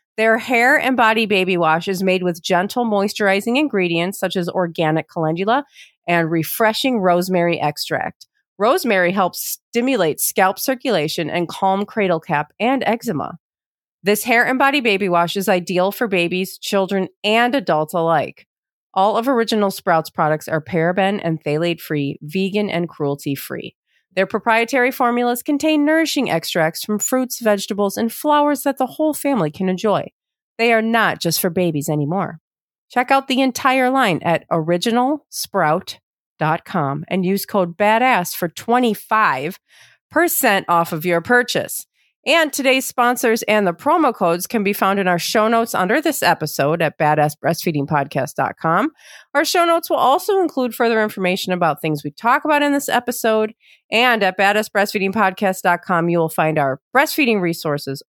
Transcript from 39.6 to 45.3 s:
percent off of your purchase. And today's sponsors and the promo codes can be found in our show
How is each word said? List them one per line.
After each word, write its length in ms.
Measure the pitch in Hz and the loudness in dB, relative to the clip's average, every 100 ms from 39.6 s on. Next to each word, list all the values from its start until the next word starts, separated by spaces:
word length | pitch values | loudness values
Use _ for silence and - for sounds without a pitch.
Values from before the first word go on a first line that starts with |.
| _ - - _ _ | _ -20 -20 _ _
percent 560 | 302 339 - 247 196 - | 0 0 2 2 2 2
off 240 | 170 170 | 0 0
of 140 | 165 165 | -2 0
your 160 | 170 | -2
purchase. 680 | 170 247 240 165 98 - - _ _ _ | 2 2 2 -2 -4 -10 -14 _ _ _
And 300 | - 330 311 | 0 2 2
today's 320 | - 262 262 - | 0 2 2 0
sponsors 560 | - 240 247 240 220 | 0 0 2 0 0
and 220 | - 214 196 | 2 2 2
the 80 | |
promo 400 | 170 285 339 294 | 0 2 4 2
codes 320 | - 175 170 - | 2 0 0 -2
can 180 | 233 | -2
be 100 | 196 | -2
found 260 | 202 196 196 | 0 0 2
in 80 | 185 | 2
our 100 | 175 | 0
show 300 | - | 0